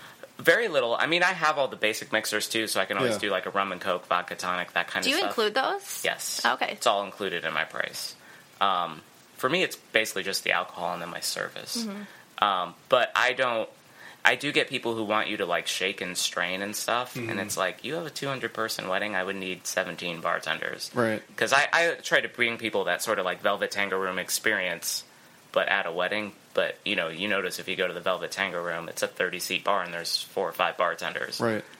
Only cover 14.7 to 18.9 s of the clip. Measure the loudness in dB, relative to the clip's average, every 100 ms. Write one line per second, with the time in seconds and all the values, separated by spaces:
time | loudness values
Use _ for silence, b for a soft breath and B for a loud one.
14.7 | 0 0 0 2 2 2 0 0 0 0
15.7 | 0 0 -2 -4 -2 -2 0 -2 -2 -4
16.7 | -4 0 0 0 -4 -4 -4 -2 0 -2
17.7 | -2 -6 -4 -6 -6 -4 -4 -4 -4 -4
18.7 | -2 -2